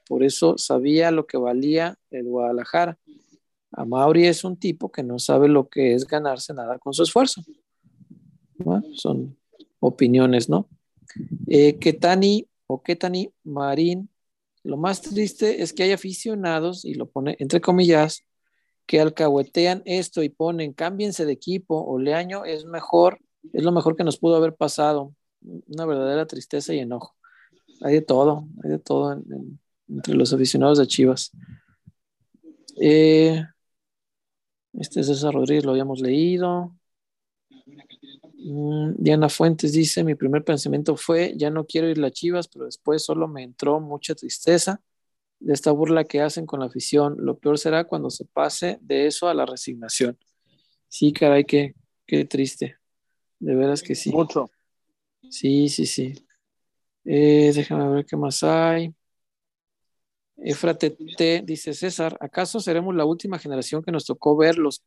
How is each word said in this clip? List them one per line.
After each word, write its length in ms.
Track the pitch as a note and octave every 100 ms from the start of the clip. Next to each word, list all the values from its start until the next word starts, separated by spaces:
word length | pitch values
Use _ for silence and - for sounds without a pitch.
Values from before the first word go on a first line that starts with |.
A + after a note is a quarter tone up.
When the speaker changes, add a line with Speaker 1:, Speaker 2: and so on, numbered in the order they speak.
| -
Speaker 1:
por 160 | B2+
eso 320 | C3+ - E3 -
sabía 520 | - C3 C#3 D#3 E3
lo 160 | D#3+ D3+
que 120 | C3+
valía 600 | B2 B2 C#3+ D#3+ E3+ G3+ _
el 140 | C3 A#2+
Guadalajara. 760 | B2 A#2+ A#2+ A#2+ E3+ F3 E3 _ D3 _ _ _ _ _
A 140 | - A#2
Mauri 420 | B2+ C#3+ D#3+ E3+
es 160 | E3
un 120 | F#3 F3
tipo 340 | G3 D#3+ -
que 100 | -
no 160 | B2+ B2
sabe 300 | - C3+ D3
lo 200 | D3 C3+
que 280 | C#3+ C3 B2
es 100 | C3
ganarse 480 | D3+ D3 C3 -
nada 240 | C#3 A#2 B2+
con 160 | C#3
su 80 | C3+
esfuerzo. 400 | E3 A#3 C4 - - - _ _ _ _ _ - _ _ _ -
Bueno, 260 | - G#3 D#4
son 420 | C#4+ - C3 C3 - _ _ - _
opiniones, 680 | C3 - B2 B2+ B2+ B2 A2+
¿no? 220 | E3+ - _ _ _ _ - - - -
Eh, 320 | C#3+ D3 D3+
Ketani 680 | - - F3 F#3 G3 G#3 - _ -
o 160 | C3
Ketani 480 | - F3 F3+ F#3 - -
Marín, 680 | - C#3+ C#3 C#3 E3+ F3+ G3+ _ _ _ _ _
lo 140 | - C#3+
más 240 | F3+ G3
triste 640 | - G3+ G#3 - G#3+ -
es 100 | E3+
que 100 | -
hay 80 | F#3+
aficionados, 920 | G3 F#3+ F#3 A3+ G#3 F3+ D#3+ E3+ F3+ -
y 80 |
lo 160 | B2+ B2
pone 260 | C#3 C#3 -
entre 220 | C3+ E3+
comillas, 640 | F#3 F3+ F3 D#3 D#3 - _ _ _ _ _ _ -
que 160 | D#3
alcahuetean 800 | D#3 D#3 D#3 C#3 C#3 F3 F3 F#3 -
esto 360 | F#3 F3+ -
y 80 | D3
ponen, 420 | - E3 E3+ D3+
"Cámbiense 520 | C3+ E3 G3 G#3 F3+ D3+
de 80 |
equipo, 500 | C3 - F#3 - D#3
o 140 | - C3
Leaño 480 | C3+ D#3+ F3+ G3 G3+
es 200 | D#3 D#3+
mejor, 540 | E3 - E3+ F3+ - _ _ -
es 100 | -
lo 80 | E3
mejor 240 | E3+ D#3 D#3+
que 80 |
nos 140 | E3+ C#3+
pudo 180 | E3 E3
haber 200 | D#3+ D#3+
pasado". 600 | D3+ - D3+ D3 C#3 D3 _ _ - - -
Una 180 | D#3+ E3
verdadera 400 | C#3 C3+ D3 D#3+
tristeza 480 | C3+ - C#3+ C#3+
y 60 | D3+
enojo. 360 | A#2+ A#2+ - _ _ _ _ _ _ _
Hay 120 | C#3
de 80 | D3+
todo, 460 | D#3 C3 D3 D3 D3+ -
hay 80 | D3+
de 80 | D#3
todo 340 | - C#3 C#3+
en, 60 | C#3+ -
en, 280 | C#3 - C#3+ _ _ -
entre 280 | C#3 - -
los 180 | C3
aficionados 460 | C3+ C3 C3+ C#3 D3
de 80 | B2+
Chivas. 440 | - C3 B2+ - - - - _ _ _ _ _ _ _ _ - - - -
Eh, 600 | D3+ D#3 D#3 D#3 D#3+ D#3+ D#3+ _ _ _ _ _ _ _ _ _ _ _ _
este 300 | - D#3 -
César 300 | C#3 C#3 D3
Rodríguez 300 | C#3 C3 D3+
lo 80 | C#3
habíamos 300 | C3 C3+ C3
leído. 760 | B2+ C#3+ E3+ F3+ F3+ F3 F3 - _ _ _ _ _ _ _ C4+ _ - _ _ C#4 C#4 -
Mm, 600 | - D#3+ C#3+ D3 D3+ D3+ -
Diana 320 | D3+ D3+ D3+
Fuentes 440 | - E3 D#3+ D#3
dice, 300 | D#3 D#3 -
"Mi 120 | E3 D3+
primer 280 | C#3 D3
pensamiento 520 | D#3 D3 C#3+ C#3+ D3+ D3
fue: 360 | - E3 F3 D#3+
Ya 120 | D3
no 160 | D#3 D#3
quiero 220 | E3 E3
irle 180 | D#3 C3+
a 40 |
Chivas, 360 | - E3+ F3 E3+
pero 180 | C#3+ B2+
después 380 | - - D3+
solo 240 | - D#3 D#3+
me 160 | C#3+
entró 360 | B2+ B2 C#3+ D3+
mucha 360 | D3+ D3 - D#3
tristeza 680 | B2+ - - E3+ F#3+ G3+ _ _ _ _ _ _
de 140 | -
esta 180 | - D3+
burla 320 | D3 D#3 D#3+
que 160 | D#3 C#3+
hacen 260 | D3+ E3+ D#3
con 140 | C#3
la 40 | B2+
afición. 500 | B2+ - D3 D3 -
Lo 180 | B2+ -
peor 220 | D3 D3
será 240 | D#3+ D#3+
cuando 260 | E3+ D#3+ C3+
se 160 | - -
pase 540 | - D3 - F3 G3+
de 240 | - C#3 D3
eso 240 | - F3
a 60 | D3+
la 100 | B2+
resignación". 720 | B2+ - A#2+ A2+ - B2 A#2+ _ _ _ _ _ _ _
Sí, 260 | - D3
caray, 320 | D3 D3 C#3+ C#3+
qué, 300 | D3 C#3 - _ _ _
qué 180 | D3 C#3+
triste. 520 | C3+ C3+ - C3+ - _ _ _ _ _ _
De 140 | D3+ C3
veras 280 | C#3 C#3+
que 100 | - C#3
sí. 140 | D3
Speaker 2:
Mucho. 400 | D3+ D#3+ D3+ B2 _ _ _ _ _ _ _ _
Speaker 1:
Sí, 380 | - C3+ C#3+ C#3+
sí, 180 | - D#3
sí. 280 | - C3 C#3 _ _ _ _ _ _ _ _
Eh, 480 | - C#3+ D3 D3+ D3
déjame 360 | D3 C#3+ D3+ C#3+
ver 160 | C#3+ C#3+
qué 100 | D#3
más 280 | C#3+ -
hay. 500 | D#3 D#3+ E3 E3 E3 - _ _ _ _ _ _ _ _ _ _ _ _ _ -
Efra 400 | - D3 E3+ D#3
T 140 | D3+ D#3 D#3+ -
T 240 | E3 E3+
dice, 300 | - D#3 D#3+
"César, 420 | C#3+ F3+ E3+ D#3+ -
¿acaso 380 | D3 - F3+ A3+
seremos 360 | F#3+ E3 F#3 F3+
la 80 | D3+
última 340 | E3+ G3 F3+
generación 440 | D3 C3+ - D#3
que 80 | E3
nos 140 | D#3+ -
tocó 320 | B2+ D3 D3+
ver 200 | D#3+ E3
los 260 | D3 -